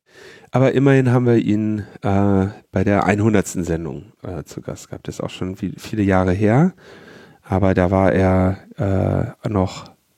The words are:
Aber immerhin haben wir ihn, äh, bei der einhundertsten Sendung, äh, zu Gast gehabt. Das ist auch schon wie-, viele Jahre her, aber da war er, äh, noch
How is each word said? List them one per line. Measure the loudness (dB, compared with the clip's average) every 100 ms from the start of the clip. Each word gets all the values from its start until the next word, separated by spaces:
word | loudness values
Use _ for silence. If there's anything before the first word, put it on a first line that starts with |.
| _ -20 -20 -20 -4
Aber | 2 2
immerhin | 4 4 4 4
haben | 2
wir | 4 2
ihn, | 2 0 -2 -4 -8 -6
äh, | -2 2 2 2 0 -6 _
bei | -2
der | 0 2 2
einhundertsten | 0 2 0 -2 -6
Sendung, | -4 -4 -6 -12 -16 _
äh, | -14 -12
zu | -12 -14
Gast | -14 -14 -16
gehabt. | -14 -14
Das |
ist | -10
auch | -10
schon | -8 -10 -8
wie-, | -10 -10
viele | -10 -2
Jahre | 2 2 2
her, | 0 2 4 2 -2 -20 -20 -20 -20 -20 _
aber | -4 0 2
da | 2 2
war | 2 2
er, | 2 2 2 0 -2 -12 -6
äh, | -4 -2 0 -2 -4 -8 -4
noch | -2 -2 -6 -20 _ _